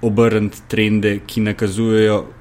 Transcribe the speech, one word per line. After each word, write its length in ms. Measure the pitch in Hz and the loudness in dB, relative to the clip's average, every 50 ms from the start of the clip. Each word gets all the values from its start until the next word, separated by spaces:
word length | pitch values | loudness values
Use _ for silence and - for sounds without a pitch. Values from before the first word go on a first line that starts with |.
obrniti 600 | - 113 101 117 117 113 107 107 104 101 - - - - | -2 0 2 2 2 2 2 0 -2 -2 -6 -10 -12 -6
trende, 520 | - 110 107 107 107 107 104 104 101 101 - - | -2 0 0 2 2 2 0 0 -2 -2 -6 -6
ki 140 | - 117 | -4 -2
nakazujejo 840 | 107 107 101 - 110 98 92 107 113 113 110 110 107 107 104 98 - - - - | -2 -2 -2 -2 -4 -4 -2 -2 0 2 2 4 4 4 2 0 -2 -6 -14 -18